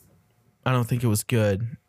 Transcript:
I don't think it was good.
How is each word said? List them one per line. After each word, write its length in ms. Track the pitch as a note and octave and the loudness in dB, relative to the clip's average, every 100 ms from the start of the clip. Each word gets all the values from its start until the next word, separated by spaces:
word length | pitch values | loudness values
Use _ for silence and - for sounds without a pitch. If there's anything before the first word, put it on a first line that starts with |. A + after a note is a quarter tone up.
| _ _ _ _ _ _ | _ _ _ _ _ _
I 80 | B2+ | 0
don't 120 | B2+ A#2 | 0 0
think 160 | B2 | 0
it 60 | A#2+ | 0
was 160 | G#2+ | 0
good. 520 | - A#2 G#2 G2 A#2 - | 0 0 2 0 -4 -10